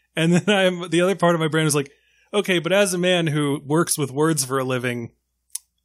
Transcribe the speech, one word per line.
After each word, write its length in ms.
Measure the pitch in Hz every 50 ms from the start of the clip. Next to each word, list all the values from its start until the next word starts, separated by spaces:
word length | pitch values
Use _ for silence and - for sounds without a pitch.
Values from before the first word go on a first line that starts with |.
| _ _ -
And 160 | - 160 165 175
then 160 | 170 - 202 208
I'm, 360 | 190 190 185 180 175 170 170
the 100 | 160 170
other 140 | 180 185 196
part 200 | 175 170 170 175
of 40 | 160
my 60 | 160 156
brain 180 | 139 160 156
is 80 | 151 143
like, 180 | 147 143 - _ _ _ _ _ _ _ _ -
"Okay, 240 | 208 190 - 185 170
but 140 | - 165 185
as 200 | 202 208 190 185
a 60 | 175
man 300 | 180 180 180 175 165 160
who 320 | 143 151 147 143 139 - -
works 320 | 131 147 165 170 - -
with 140 | - 147 123
words 340 | 127 143 151 160 165 143 131
for 140 | 127 135 135
a 60 | 131
living, 480 | 127 127 123 120 123 120 120 117 113 _ _ _ _ _ _ _ _ - - _ _ _ _ _